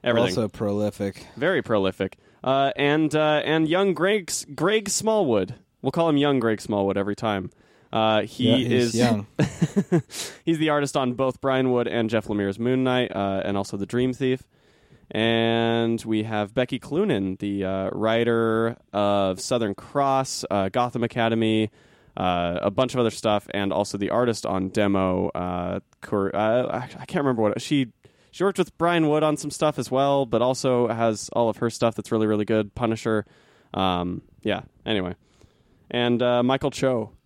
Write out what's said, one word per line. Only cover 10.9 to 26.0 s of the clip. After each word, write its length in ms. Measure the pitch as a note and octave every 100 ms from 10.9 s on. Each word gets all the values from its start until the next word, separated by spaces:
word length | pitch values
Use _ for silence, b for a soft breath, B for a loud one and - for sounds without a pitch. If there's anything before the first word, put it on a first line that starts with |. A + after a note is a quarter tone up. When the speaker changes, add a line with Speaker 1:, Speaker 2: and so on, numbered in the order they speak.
| D3
Speaker 1:
on 160 | B2+
both 300 | A#2+ C3 -
Brian 280 | C#3 C3 C3
Wood 160 | B2 A#2+
and 220 | A#2 A2+
Jeff 220 | A2+ -
Lemire's 280 | G#2 G2 G2
Moon 240 | A#2 C3
Knight, 320 | C3 B2+ B2
uh, 280 | - G2 F#2+
and 140 | F#2 G2+
also 180 | G2 G2+
The 80 |
Dream 300 | G2 A#2+ B2+
Thief. 280 | B2 C3 C3 - b b b b b b
And 960 | - A2+ A2+ A2+ A#2 A#2 A#2 A#2 A2+
we 200 | A2+ G#2+
have 280 | G#2+ G#2+ G#2
Becky 280 | A#2 B2 B2
Cloonan, 580 | - D3+ G#3 A2+ G2 F#2+
the, 260 | G2+ G2+
uh, 260 | F#2+ F#2+ F#2+
writer 840 | - A2 A2+ A#2 A#2 A2+ A2 A2+ A#2+ _
of 480 | G2+ G2+ G2+ F#2+ F#2
Southern 360 | - B2 G#2+ G2
Cross, 680 | - C#3+ C#3 C3+ C3 - -
uh, 180 | G2+ F#2+
Gotham 360 | B2 B2 A#2+
Academy, 680 | A#2 B2 A2+ A2+ A2 A2 G#2+ b b b b -
uh, 420 | F2+ F2 F2 F2
a 120 | G#2
bunch 200 | G2 B2+
of 60 | B2+
other 140 | A2+
stuff, 340 | - A2+ G#2 -
and 180 | G2+ G2
also 260 | E2+ G#2 G2+
the 120 | G2+
artist 340 | A2+ B2 G#2+
on 260 | - F#2+ F#2+
Demo. 580 | A2+ G2+ G2 F#2+ F#2 F#2
Uh, 500 | - F2+ F2+ F2+ F#2 _ _